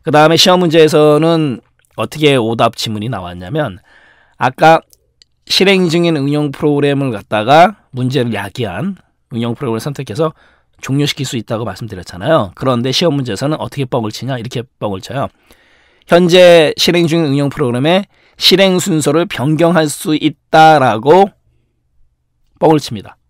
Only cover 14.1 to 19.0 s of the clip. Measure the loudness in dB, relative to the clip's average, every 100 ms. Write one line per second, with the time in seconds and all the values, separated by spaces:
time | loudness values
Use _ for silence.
14.1 | -8 -10 -10 -8 -10 -12 _ -8 -8 -10
15.1 | -8 -10 _ _ _ _ _ _ _ _
16.1 | 2 4 6 8 6 4 0 -2 0 0
17.1 | 0 0 -2 -4 -4 -4 -2 0 0 -2
18.1 | _ _ _ 0 4 2 2 0 -2